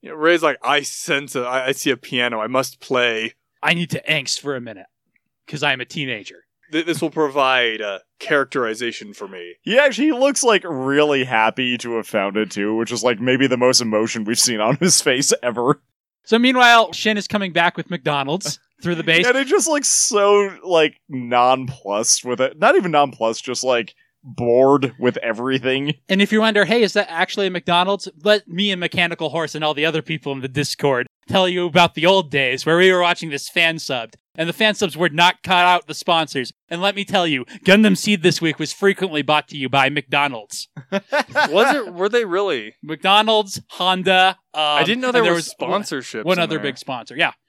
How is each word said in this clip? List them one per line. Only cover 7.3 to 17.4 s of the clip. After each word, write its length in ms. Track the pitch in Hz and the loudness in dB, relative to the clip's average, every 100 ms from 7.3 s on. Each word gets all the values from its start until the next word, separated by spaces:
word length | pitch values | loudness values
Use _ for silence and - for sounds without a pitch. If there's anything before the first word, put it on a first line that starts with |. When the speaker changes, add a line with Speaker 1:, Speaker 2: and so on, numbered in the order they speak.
| 139 131 127 120 110 | 2 2 2 2 -2
Speaker 1:
uh, 160 | 104 98 _ _ | -6 -8 _ _
characterization 920 | - 151 135 143 117 110 120 113 107 | -2 0 0 -2 -4 -4 -6 -8 -16
for 120 | 101 101 | -16 -16
me. 280 | 95 87 87 | -14 -18 -14
Speaker 3:
He 140 | - 233 | 0 2
actually 340 | 285 202 302 | 2 2 0
looks, 320 | 294 269 277 | 2 0 2
like, 180 | 254 202 | 2 2
really 600 | 180 143 131 139 151 139 | 0 -6 0 2 4 2
happy 520 | 127 117 110 110 127 120 | 0 2 2 2 -4 -4
to 180 | 120 117 | -4 -6
have 100 | 107 | -4
found 300 | 110 98 98 | -2 -2 -2
it, 140 | 104 | -4
too, 240 | - 101 110 | -4 -2 -2
which 160 | 113 | -2
is, 100 | 120 | -2
like, 160 | 113 113 | 0 0
maybe 260 | 123 131 135 | 0 2 2
the 80 | 120 | 2
most 240 | 127 127 | 2 2
emotion 420 | 120 107 113 120 | 0 0 0 -4
we've 140 | 107 117 | -4 -2
seen 220 | - 113 | 0 0
on 160 | 107 143 | 0 2
his 240 | 185 131 | 2 2
face 320 | - 127 143 - | 2 0 0 -2
ever. 400 | 123 113 123 127 _ _ _ _ | -2 -2 0 0 _ _ _ _
Speaker 2:
So 140 | - 226 | -2 2
meanwhile, 540 | 247 254 240 233 220 | 4 6 6 6 4
Shin 240 | - 214 214 | 0 -2 -2
is 100 | 196 | -2
coming 260 | 214 | -4